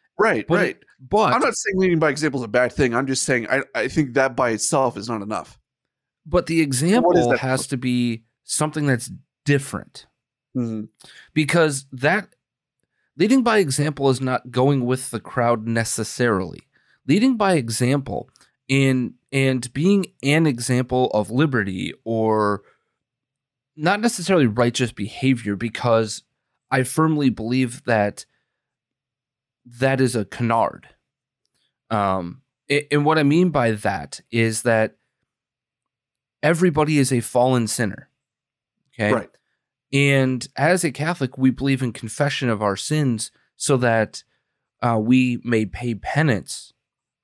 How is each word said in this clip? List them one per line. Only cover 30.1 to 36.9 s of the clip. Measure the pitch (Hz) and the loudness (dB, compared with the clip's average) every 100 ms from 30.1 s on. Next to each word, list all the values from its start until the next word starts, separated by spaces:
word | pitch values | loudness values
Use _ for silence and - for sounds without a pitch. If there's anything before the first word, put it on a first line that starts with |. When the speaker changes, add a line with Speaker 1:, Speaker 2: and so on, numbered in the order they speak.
Speaker 2:
a | 113 101 | 0 -4
canard. | - 117 117 101 - - _ _ _ _ _ _ _ _ _ - | -4 0 2 0 -2 -20 _ _ _ _ _ _ _ _ _ -6
Um, | 113 98 95 87 - _ _ - | -2 0 0 -4 -12 _ _ -4
a-, | 143 - | -2 0
and | 147 147 | 0 2
what | 156 | 2
I | |
mean | 143 160 180 | 4 4 2
by | 143 117 | 2 0
that | 107 101 92 73 - - | 0 -2 -4 -8 -16 -6
is | 117 113 107 | 0 0 0
that | 120 110 107 _ _ _ _ _ _ _ _ _ _ _ _ _ _ _ | 0 2 0 _ _ _ _ _ _ _ _ _ _ _ _ _ _ _
everybody | 151 165 180 147 151 | -2 2 2 2 2